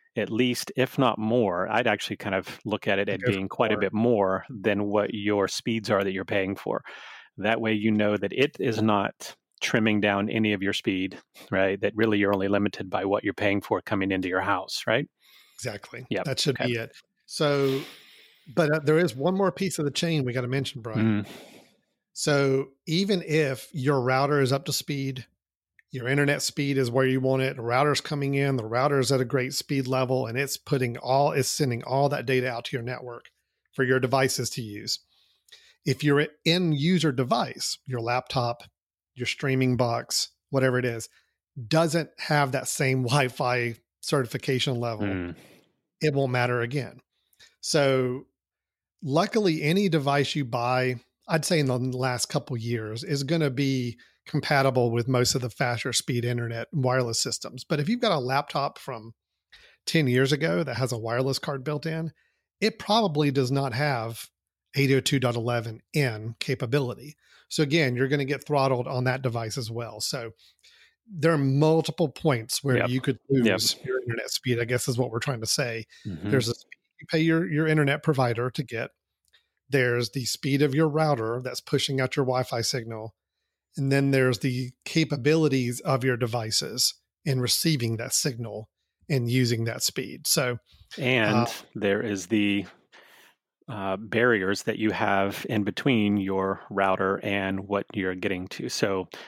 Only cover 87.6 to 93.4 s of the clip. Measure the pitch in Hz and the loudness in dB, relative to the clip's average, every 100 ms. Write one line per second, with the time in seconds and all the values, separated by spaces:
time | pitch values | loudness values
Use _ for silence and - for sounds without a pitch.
87.6 | 170 143 117 110 123 - 151 117 113 104 | 2 2 0 -2 -2 -2 -2 -4 -8 -10
88.6 | 110 _ _ _ - 139 117 127 120 117 | -12 _ _ _ -2 -2 2 2 2 0
89.6 | 113 113 - - - 143 - - 123 120 | -2 -4 -4 -4 -8 -6 -2 0 0 -4
90.6 | _ - - - 127 127 107 107 120 - | _ -20 -16 -4 0 2 4 2 0 -4
91.6 | - - 101 98 110 98 - 110 104 101 | -12 -4 0 0 -2 -4 0 0 2 0
92.6 | 92 - _ - - - - _ | -4 -14 _ -20 -20 -20 -20 _